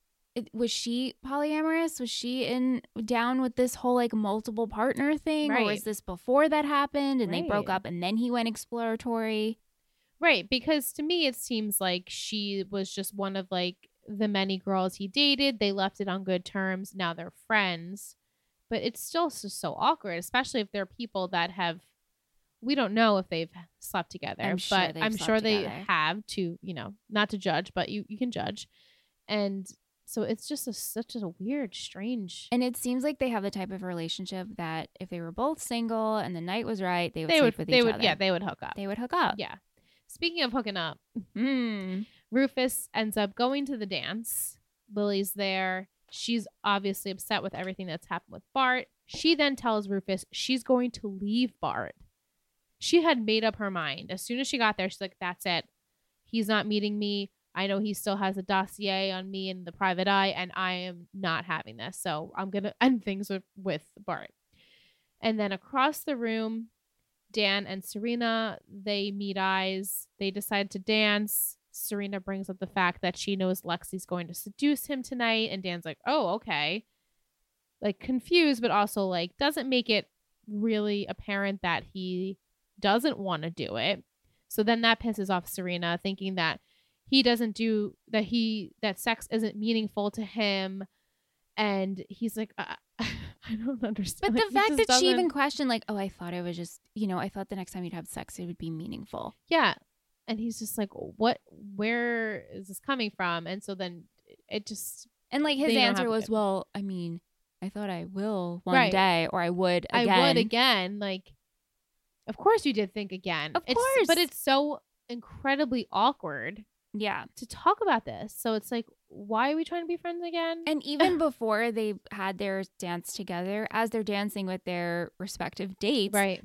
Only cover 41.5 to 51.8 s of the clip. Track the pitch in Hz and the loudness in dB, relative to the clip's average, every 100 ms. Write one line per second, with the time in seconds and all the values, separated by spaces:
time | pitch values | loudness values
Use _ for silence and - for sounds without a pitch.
41.5 | 262 233 208 185 185 214 _ - 240 269 | 2 0 -2 -4 -4 -6 _ -2 2 2
42.5 | - 254 - - - 220 220 202 - 247 | 2 0 -2 -4 -2 0 0 0 0 0
43.5 | 285 277 247 196 180 131 214 226 - - | 0 -2 -4 -4 -4 -4 -6 -6 -6 -6
44.5 | - _ _ - 208 208 196 196 202 196 | -10 _ _ -8 -2 0 2 0 -2 0
45.5 | 190 190 185 190 _ _ - - 233 - | 0 0 -2 -8 _ _ -6 -2 0 -2
46.5 | - 202 202 196 196 196 190 - 208 190 | -4 0 2 0 -4 -6 -8 -2 -2 -2
47.5 | - 185 185 180 160 - 170 - 196 - | -6 -6 -6 -8 -8 -6 -8 -8 -18 -4
48.5 | 269 254 254 - _ - - 320 311 285 | 2 2 2 -2 _ -14 0 4 4 4
49.5 | 262 233 214 196 196 - 190 - - - | 2 0 0 0 -2 -2 -4 -4 -6 -2
50.5 | 254 - 247 247 - 208 190 202 233 247 | 0 2 2 2 -4 -8 -6 0 2 2
51.5 | - 156 - | 0 -4 -2